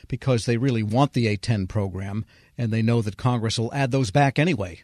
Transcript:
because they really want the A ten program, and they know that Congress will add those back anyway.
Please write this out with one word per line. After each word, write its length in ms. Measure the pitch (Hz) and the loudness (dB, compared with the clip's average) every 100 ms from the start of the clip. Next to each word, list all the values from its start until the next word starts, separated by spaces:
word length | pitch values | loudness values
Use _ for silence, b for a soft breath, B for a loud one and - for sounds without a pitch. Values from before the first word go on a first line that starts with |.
| B | B
because 380 | 131 - 120 - | -6 0 0 2
they 100 | 117 | 0
really 260 | 135 117 | 2 0
want 300 | 104 113 143 | 0 2 2
the 160 | - 117 | 2 0
A 80 | 104 | 0
ten 300 | - 110 92 | -2 -2 0
program, 580 | 110 98 92 98 104 104 b b - | -2 -4 -4 -6 -8 -8 b b -6
and 120 | 120 | -2
they 120 | 110 | 0
know 180 | 113 117 | 2 2
that 160 | 107 95 | 0 -2
Congress 420 | 127 123 110 - | 0 0 0 -2
will 140 | 117 | -2
add 180 | 139 135 | -2 0
those 200 | 135 120 | 0 2
back 280 | 143 139 139 | 4 2 4
anyway. 440 | 160 131 92 82 | 0 0 -4 -10